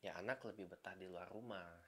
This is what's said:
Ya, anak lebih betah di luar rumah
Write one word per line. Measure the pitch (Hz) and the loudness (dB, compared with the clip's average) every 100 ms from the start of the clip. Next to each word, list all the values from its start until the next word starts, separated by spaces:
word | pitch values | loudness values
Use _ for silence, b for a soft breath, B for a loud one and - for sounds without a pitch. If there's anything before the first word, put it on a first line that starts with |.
Ya, | 98 82 | 2 2
anak | 101 131 | 4 4
lebih | 113 104 90 | 4 -2 -4
betah | 90 95 92 | -2 -4 -2
di | 92 | -4
luar | 87 90 | -2 -2
rumah | 104 120 98 87 85 | -4 -2 -2 -2 -8